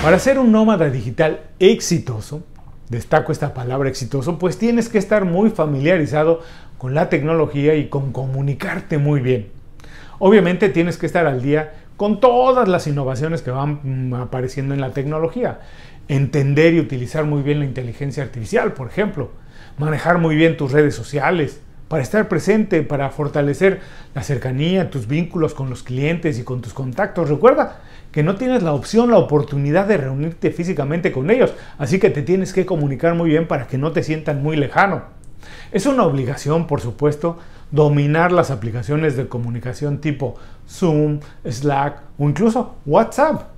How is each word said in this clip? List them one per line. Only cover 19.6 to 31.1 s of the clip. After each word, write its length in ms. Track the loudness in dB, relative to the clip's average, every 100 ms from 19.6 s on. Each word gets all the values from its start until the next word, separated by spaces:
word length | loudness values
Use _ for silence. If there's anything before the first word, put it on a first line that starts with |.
| -18 -6
Manejar 400 | -4 -2 2 2
muy 180 | 2 4
bien 200 | 4 2
tus 160 | 0
redes 240 | 4 4 0
sociales, 640 | -6 -2 0 0 -2 -6 -20 -20 -6
para 140 | -4
estar 260 | 0 -2 0
presente, 540 | -2 2 2 2 0
para 260 | 0 -2 -4
fortalecer 720 | -4 -4 0 0 2 2 2 -8 -18 -12
la 100 | -10
cercanía, 680 | -4 -2 -2 -2 0 2 0
tus 160 | -4 -2
vínculos 460 | -2 -2 -2 -2
con 160 | -2 -8
los 140 | -8
clientes 560 | -8 -2 -2 0 -2 -4
y 40 |
con 180 | -6 -8
tus 120 | -8
contactos. 560 | -8 -8 -4 -4 -2 0
Recuerda 520 | 4 6 6 0 -4 -20 -20 -8
que 120 | 0
no 120 | 0 0
tienes 280 | 0 0
la 100 | 2
opción, 360 | -2 0 2 6
la 80 | 6
oportunidad 680 | 6 2 0 -2 2 2 2
de 100 | 2
reunirte 540 | 0 -4 -4 -2 -4
físicamente 600 | -2 -4 -2 -2 0 -2